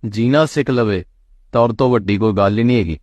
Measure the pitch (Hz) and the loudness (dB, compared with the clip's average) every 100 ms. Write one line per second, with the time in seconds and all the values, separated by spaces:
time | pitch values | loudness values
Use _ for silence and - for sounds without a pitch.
0 | 113 104 117 143 156 - 135 123 113 98 | -8 -2 0 2 0 -2 -2 0 0 -2
1 | - _ _ _ _ 120 117 110 131 120 | -6 _ _ _ _ 0 0 2 0 0
2 | 95 101 110 101 98 104 120 123 87 78 | 0 0 0 2 0 2 0 0 -2 -6